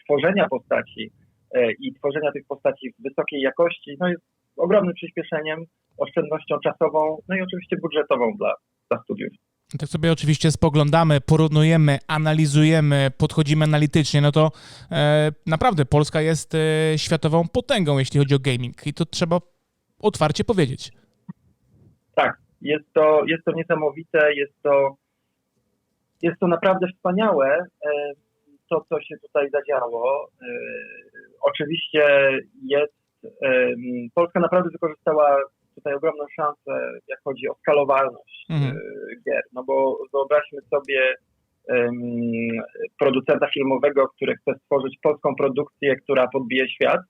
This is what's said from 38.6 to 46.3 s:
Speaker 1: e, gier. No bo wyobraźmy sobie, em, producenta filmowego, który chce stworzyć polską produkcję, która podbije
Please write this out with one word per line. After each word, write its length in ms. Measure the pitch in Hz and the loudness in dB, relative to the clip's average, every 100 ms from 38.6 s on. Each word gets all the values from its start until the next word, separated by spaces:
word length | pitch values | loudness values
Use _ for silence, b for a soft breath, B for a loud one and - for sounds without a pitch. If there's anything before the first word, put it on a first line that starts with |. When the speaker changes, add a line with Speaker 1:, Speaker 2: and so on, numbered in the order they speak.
| 139 107 | -2 -4
Speaker 1:
e, 20 | 101 104 104 170 127 | -12 -14 -14 -12 -6
gier. 160 | 117 - | -4 -6
No 100 | 123 | -10
bo 360 | 131 135 135 113 131 | -4 0 0 -2 -6
wyobraźmy 460 | 139 135 147 147 139 - | -4 0 0 -2 -12 -4
sobie, 460 | 143 139 135 131 127 _ _ _ _ - | -4 -2 0 0 -2 _ _ _ _ -4
em, 260 | 123 120 120 120 117 117 117 117 113 110 - 92 - | -2 0 -4 -6 -4 -4 -4 -4 -6 -8 -10 -10 -2
producenta 480 | 143 131 135 143 147 | 0 0 0 0 0
filmowego, 540 | 151 135 131 143 139 131 - | -2 -2 0 0 2 0 -2
który 200 | 127 117 | -6 -6
chce 180 | - 123 | -6 -6
stworzyć 380 | - 139 135 135 | -2 -2 -2 -4
polską 320 | 151 147 147 135 | -2 0 -2 -2
produkcję, 600 | 139 127 143 - 143 131 | -2 -2 -6 -4 -2 0
która 320 | - 135 | 0 0
podbije 420 | 123 | 0